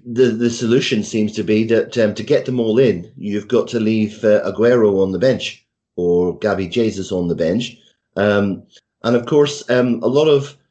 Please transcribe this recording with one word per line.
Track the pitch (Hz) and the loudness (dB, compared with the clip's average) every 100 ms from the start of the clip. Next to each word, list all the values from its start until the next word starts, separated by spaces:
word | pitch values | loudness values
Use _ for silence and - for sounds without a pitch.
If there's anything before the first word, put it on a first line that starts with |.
the, | 120 117 127 | -6 2 2
the | 110 120 | 2 -2
solution | 117 120 123 - 113 | -2 0 0 2 -2
seems | 101 113 107 | -2 -2 -2
to | - | -2
be | 101 107 | 0 0
that, | 110 113 - - | 2 0 0 0
um, | 110 | -2
to | 104 | -2
get | 104 147 - | 0 0 0
them | 127 | -2
all | 113 110 | 0 2
in, | 131 90 85 - | 2 0 -6 -12
you've | 104 101 101 | -8 -6 -2
got | 120 - | -2 -2
to | 120 | -2
leave, | 110 110 104 - | 0 0 -2 -2
uh, | 110 104 95 | 2 2 0
Aguero | 95 117 123 107 98 | 0 2 4 4 2
on | 95 | 0
the | 92 | 0
bench | 127 110 - - _ _ _ - | 0 0 -4 -14 _ _ _ -4
or | 87 87 90 82 | 0 2 0 -2
Gabby | 107 98 95 | -2 -2 -4
Jesus | 120 113 95 90 | -2 -2 -4 -6
on | 95 87 | -4 -2
the | 80 | -2
bench. | 82 101 120 - _ _ _ - | -2 -2 -4 -12 _ _ _ -2
Um, | 101 101 101 92 - _ _ _ | 0 2 0 -4 -12 _ _ _
and | 117 | -2
of | 120 120 | -2 2
course, | 151 147 - - | 2 2 0 -2
um, | 127 123 117 | 0 0 0
a | 120 | 0
lot | 135 156 | 2 4
of | 143 127 - _ | 2 0 -14 _